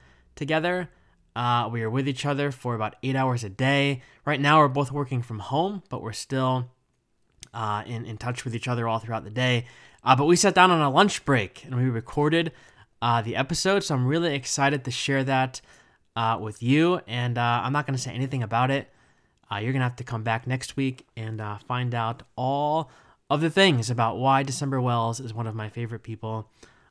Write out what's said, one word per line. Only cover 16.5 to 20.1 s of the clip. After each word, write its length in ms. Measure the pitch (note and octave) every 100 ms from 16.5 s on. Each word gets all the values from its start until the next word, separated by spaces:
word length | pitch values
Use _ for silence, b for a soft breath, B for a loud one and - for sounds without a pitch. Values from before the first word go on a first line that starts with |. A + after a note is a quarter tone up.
| G#2
you. 400 | A#2+ C#3+ E3+ F3+ -
And, 300 | A#2+ A#2+ A#2+
uh, 240 | A#2+ A#2+
I'm 80 | A2+
not 120 | C#3 C#3+
gonna 120 | C3
say 140 | B2+
anything 300 | G#2+ C3 C3
about 280 | G#2+ A#2 B2+
it. 200 | C#3 - b b b b b -
Uh, 60 | G2+
you're 140 | A2
gonna 120 | C3
have 120 | B2 B2
to 80 |
come 180 | B2